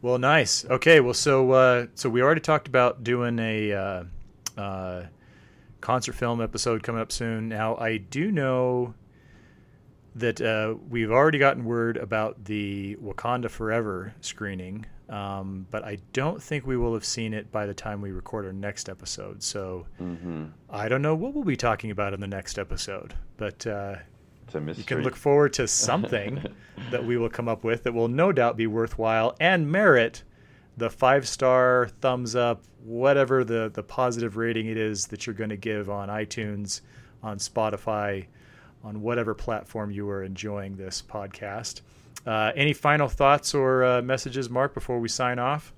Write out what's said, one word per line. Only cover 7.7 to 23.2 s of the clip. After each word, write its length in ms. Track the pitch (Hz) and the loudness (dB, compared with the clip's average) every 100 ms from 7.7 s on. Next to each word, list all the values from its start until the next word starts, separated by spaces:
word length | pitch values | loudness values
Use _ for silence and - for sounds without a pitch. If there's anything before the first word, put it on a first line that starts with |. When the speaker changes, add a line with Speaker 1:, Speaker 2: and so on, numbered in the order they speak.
| 113 | 0
Speaker 1:
I 200 | 113 113 | -2 -2
do 340 | 92 135 185 | -4 -4 0
know 640 | 185 135 127 127 123 123 - - _ _ - - - _ _ - _ - - | 0 2 2 2 0 -2 -6 -20 _ _ -20 -20 -20 _ _ -20 _ -18 -2
that, 260 | 117 113 | -2 0
uh, 320 | 117 110 110 110 - | 0 0 0 -4 -6
we've 220 | 120 110 | -2 4
already 260 | 120 147 147 | 6 6 6
gotten 280 | 139 135 117 | 4 4 -2
word 320 | 117 117 113 | 0 0 -2
about 480 | 110 110 110 - 101 | -2 -2 -2 -6 -6
the 500 | 107 101 101 98 101 | -4 -4 -4 -6 -8
Wakanda 520 | 113 92 117 123 117 | -10 -6 -2 -2 -4
Forever 680 | - 110 113 110 92 98 - | -6 -2 0 0 -4 -8 -12
screening, 680 | - - 104 95 92 104 107 - - | -14 -8 -8 -6 -8 -10 -12 -18 -12
um, 600 | 104 98 98 98 95 92 | -8 -6 -6 -6 -10 -8
but 140 | 107 107 | -8 -8
I 140 | 104 - | -12 -6
don't 280 | - 143 160 | -2 -2 -4
think 240 | - 147 131 | -6 -6 -2
we 120 | 127 | 0
will 180 | 120 113 | 0 0
have 100 | - | -4
seen 300 | - 110 107 | -4 -4 -6
it 160 | - | -6
by 160 | 107 104 | -6 -4
the 60 | 98 | -6
time 260 | 113 104 | -8 -8
we 100 | 101 | -8
record 340 | 92 92 113 98 | -10 -8 -8 -8
our 60 | |
next 360 | 95 101 101 - | -8 -8 -8 -12
episode. 540 | 95 98 - 98 101 | -12 -12 -10 -10 -8
So 420 | - 104 95 92 85 - | -8 -6 -6 -8 -12 -10
Speaker 2:
Mm-hmm. 440 | 90 85 87 80 78 - _ | -8 -6 -6 -8 -8 -14 _
Speaker 1:
I 180 | 104 107 | -6 -2
don't 140 | 131 | 0
know 100 | 147 | 0
what 220 | 160 233 285 | 0 -2 -4
we'll 80 | |
be 120 | 214 127 | -2 0
talking 340 | 120 107 113 | 0 0 -4
about 240 | 101 101 98 | -4 -4 -4
in 40 | |
the 60 | 98 | -6
next 300 | 98 - - | -8 -8 -8
episode, 560 | 98 - - 95 - - | -6 -6 -6 -8 -8 -10